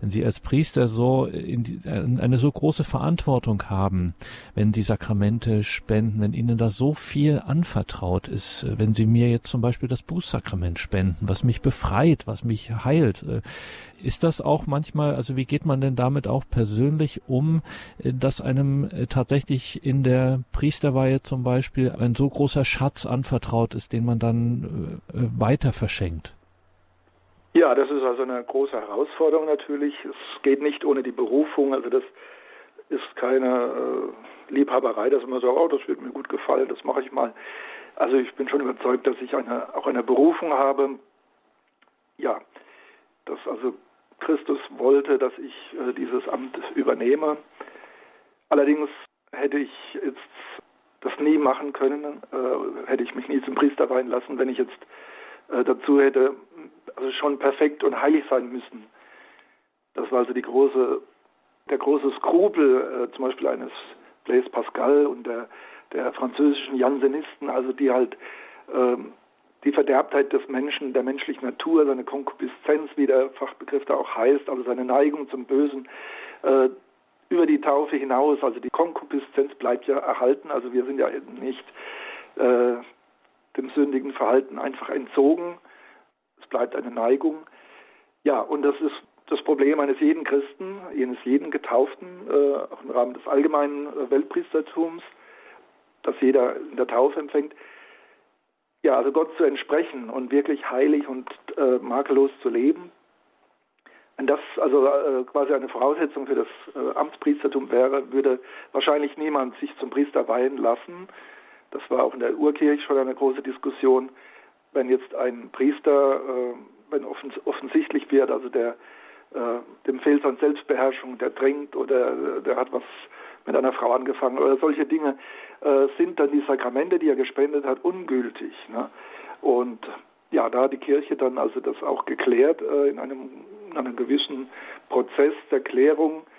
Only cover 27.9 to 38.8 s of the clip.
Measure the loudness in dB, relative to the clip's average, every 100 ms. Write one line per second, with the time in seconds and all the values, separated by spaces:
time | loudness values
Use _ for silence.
27.9 | 2 0 0 -2 -4 -2 -2 -2 -4 -4
28.9 | -4 -2 2 4 4 2 -2 -2 -4 -4
29.9 | -4 -12 -14 -14 -2 2 2 2 0 0
30.9 | 0 -2 -2 0 2 2 2 2 0 0
31.9 | 0 -2 -10 -20 -20 -20 -20 -20 -20 -8
32.9 | -6 -6 -6 0 2 2 0 0 -2 -4
33.9 | -4 -6 -10 -18 -20 -2 2 2 2 2
34.9 | 0 2 2 2 0 2 4 4 2 -2
35.9 | -6 -8 -12 -8 -6 0 2 2 -2 -4
36.9 | -4 -2 -2 -2 -4 -16 -14 -14 -16 -10
37.9 | -2 2 2 2 -4 -2 -2 -2 -2